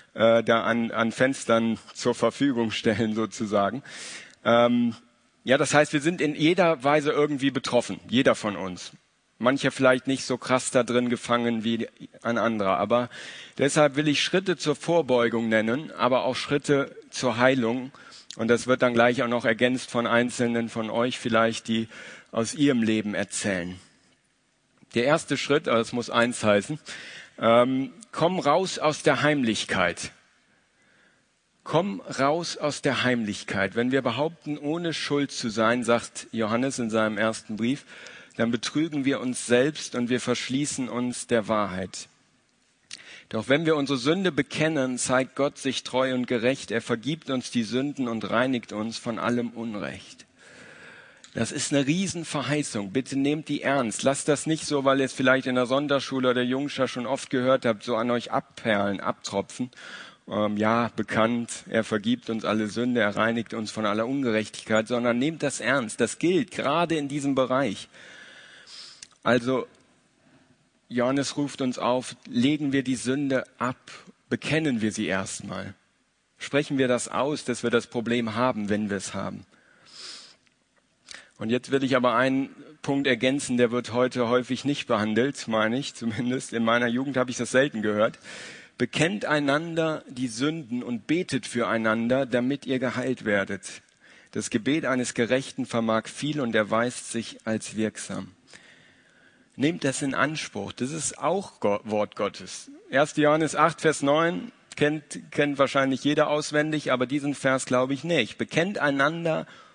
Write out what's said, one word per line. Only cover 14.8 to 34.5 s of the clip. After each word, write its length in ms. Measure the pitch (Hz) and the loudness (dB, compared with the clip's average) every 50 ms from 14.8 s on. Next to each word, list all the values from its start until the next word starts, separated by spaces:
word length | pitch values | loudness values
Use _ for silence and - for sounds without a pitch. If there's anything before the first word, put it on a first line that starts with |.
| - - 170 170 156 123 127 120 120 117 113 113 117 113 | 0 0 2 2 2 4 4 4 4 4 2 0 0 2
nennen, 420 | 113 110 107 113 120 147 156 - - | 4 4 4 2 0 -2 -4 -6 -4
aber 320 | 82 110 127 131 120 87 | 0 2 2 4 2 2
auch 120 | 123 123 | 0 -2
Schritte 580 | - - - 143 143 - - 143 135 139 - - - - - | -2 -2 -2 -2 0 2 2 2 2 2 -2 -6 -16 -20 -14
zur 300 | - - - 123 110 117 | -8 -4 -2 0 2 4
Heilung. 520 | 123 131 135 131 113 113 120 131 123 135 - - - - - - - - - | 4 4 6 4 2 0 0 -2 -6 -10 -14 -18 -20 -20 -20 -20 -20 -14 -8
Und 120 | - 113 113 | -2 2 4
das 180 | 120 113 - | 4 4 4
wird 160 | 123 127 127 131 | 2 2 4 4
dann 100 | 123 120 | 4 4
gleich 300 | 117 117 123 123 123 127 | 6 6 6 4 2 0
auch 60 | 117 | 0
noch 180 | 120 117 - | 0 0 2
ergänzt 440 | 113 113 107 127 123 127 123 - - | 2 2 4 4 2 2 2 -4 -4
von 160 | - 120 117 | -4 -2 0
Einzelnen 640 | 104 117 117 120 120 - - 123 117 117 117 117 110 | 2 4 2 2 2 0 -2 0 0 0 0 -2 -4
von 220 | - 117 110 107 | -4 -6 -6 -2
euch 280 | 107 117 120 127 123 - | 0 0 0 0 -2 -4
vielleicht, 500 | - 123 113 113 113 113 113 - - - | -2 2 4 4 4 4 2 -2 -4 -2
die 200 | 113 113 113 110 - - - - - - - _ - | -2 -2 -2 -4 -8 -16 -18 -18 -18 -20 -16 _ -4
aus 220 | 113 113 107 - | -4 -2 -2 0
ihrem 280 | 160 143 143 131 120 110 | 2 4 4 4 4 4
Leben 320 | 107 110 107 101 104 101 | 2 2 0 0 -2 -2
erzählen. 640 | 82 101 - - - - 107 95 90 87 90 92 92 - _ _ _ _ _ _ _ _ _ _ _ _ _ _ _ _ _ _ _ _ _ - | -4 -4 -4 -6 -4 -2 -2 -2 -2 -4 -6 -10 -12 -16 _ _ _ _ _ _ _ _ _ _ _ _ _ _ _ _ _ _ _ _ _ -2
Der 100 | 117 120 | 0 2
erste 340 | 139 156 160 - - 143 127 | 4 2 2 2 0 -4 -2
Schritt, 300 | - - 139 156 - 127 | 0 2 0 2 2 2
aber 120 | 120 113 | 2 2
es 140 | 113 - - | 0 0 -2
muss 160 | 123 113 - | -6 -4 -2
eins 340 | - 120 117 123 117 - - | 2 2 2 2 2 0 4
heißen, 340 | 107 104 104 101 - 156 - - - - - - - - - - - _ - | 4 4 4 4 0 -6 -10 -10 -14 -16 -16 -16 -16 -18 -18 -20 -20 _ 0
ähm, 560 | 120 113 117 120 123 131 131 131 135 123 - - - _ - | 4 6 8 8 6 6 2 -2 -2 -4 -8 -16 -20 _ -4
komm 280 | - 156 175 185 180 | 0 0 2 2 2
raus 380 | 135 143 147 175 190 180 - - | 2 2 4 2 2 0 -2 0
aus 240 | 139 156 147 - - | 0 0 0 2 2
der 200 | 156 139 123 143 | 2 2 4 4
Heimlichkeit. 920 | 147 151 143 127 113 107 - - - 135 113 90 87 87 - - - - _ _ _ _ _ _ _ _ _ _ _ _ _ _ _ _ _ _ _ _ _ _ _ _ _ _ _ _ _ - | 2 2 2 2 2 0 0 -2 -2 0 2 2 2 0 -2 -8 -12 -14 _ _ _ _ _ _ _ _ _ _ _ _ _ _ _ _ _ _ _ _ _ _ _ _ _ _ _ _ _ -6
Komm 380 | - - 156 180 202 196 - - | 0 0 0 2 0 -4 -8 -10
raus 560 | - 123 - 131 143 151 170 170 - - - | -8 -2 0 2 2 2 0 -2 -6 -6 -4
aus 240 | 151 147 135 - - | -4 -4 -4 -2 -2
der 220 | 147 123 117 - | -2 0 0 2
Heimlichkeit. 720 | 127 127 120 110 104 98 - - - - 101 98 98 98 | 2 2 0 0 -2 -4 -6 -6 -6 -2 0 0 0 0
Wenn 160 | 113 120 127 | 0 0 0
wir 120 | 131 135 127 | 2 0 0
behaupten, 560 | 127 113 123 147 165 165 - - 151 | 0 -2 -2 -2 -4 -4 -8 -8 -8